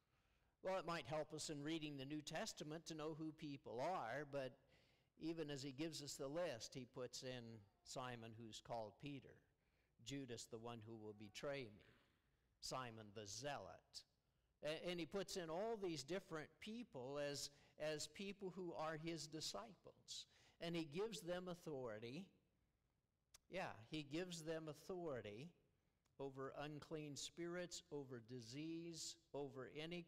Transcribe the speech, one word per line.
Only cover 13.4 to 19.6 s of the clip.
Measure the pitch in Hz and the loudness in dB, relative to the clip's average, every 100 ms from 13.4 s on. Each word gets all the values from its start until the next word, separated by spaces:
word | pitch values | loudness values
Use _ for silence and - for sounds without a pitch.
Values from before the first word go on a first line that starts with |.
| 139 131 92 - - - - _ _ _ _ _ | 0 0 -2 -8 -12 -12 -12 _ _ _ _ _
A-, | 147 156 185 | 2 2 2
and | 175 | 0
he | 160 | 2
puts | 196 185 190 | 2 2 0
in | 160 | 2
all | 165 220 226 | 2 4 4
these | 190 156 | 2 2
different | 131 185 - 156 143 - | 2 0 0 -2 -4 -6
people | 214 226 226 139 123 143 | -6 -4 -4 -4 0 2
as, | 143 139 - - - - | 4 2 -2 -6 -16 -2
as | 151 151 - | 2 2 0
people | - 196 196 190 175 | -2 -4 -2 -2 -2
who | 175 151 | 0 2
are | 156 160 | 2 2
his | 165 165 147 | 2 0 0
disciples. | 156 147 202 | -2 0 -2